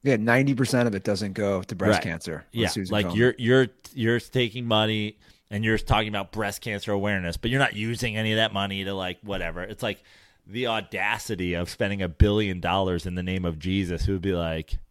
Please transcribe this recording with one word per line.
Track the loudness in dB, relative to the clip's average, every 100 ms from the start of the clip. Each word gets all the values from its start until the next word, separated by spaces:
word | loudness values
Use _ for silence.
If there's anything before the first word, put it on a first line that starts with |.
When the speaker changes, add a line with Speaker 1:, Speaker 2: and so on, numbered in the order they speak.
Speaker 1:
Yeah, | 4 2
ninety | 4 4 4
percent | 2 2 4 2
of |
it | 0
doesn't | -2 -2 -2
go | -2 0 0
to | -4
breast | 0 2 2
Speaker 2:
Right. |
Speaker 1:
cancer | 0 -6 -8 -10 -8
with | -2
Speaker 2:
Yeah, | 0
Speaker 1:
Susan | 0 -2
Speaker 2:
like, | 0 0
Speaker 1:
Komen. | 4
Speaker 2:
you're, | 4 4
you're, | 4 6 4 _ -14
you're | -2 0 0
taking | 0 -2 -2 -2
money | 0 2 4 0 -4 -8 _ _ _
and | -2
you're | 2 0
talking | 2 0 2
about | -4 -6
breast | -4 -4 -4
cancer | -6 -6 -2
awareness, | 0 0 -2 -2 -4
but | -2
you're | 0
not | 0
using | 0 -4 -2 -4 -2
any | 0
of | 2
that | 0
money | 0 -4 -4
to, | -4
like, | -4 -6 -8
whatever. | -8 -6 -4 -6
It's | -10 -6
like | -6 -6 _ -20 _ _ -10
the | -4 -2
audacity | -2 -4 -4 -2 -2 -4 -4 -2
of | -2 -4
spending | -2 -2 -2
a | -4
billion | 4 4 4 0 -2
dollars | 0 2 2 0 -2
in | -4
the |
name | -2 -2
of | -2 -2
Jesus, | 0 0 0 -2 0
who |
would | 0
be | 0
like | 0 -2 -4 -4 -6 -6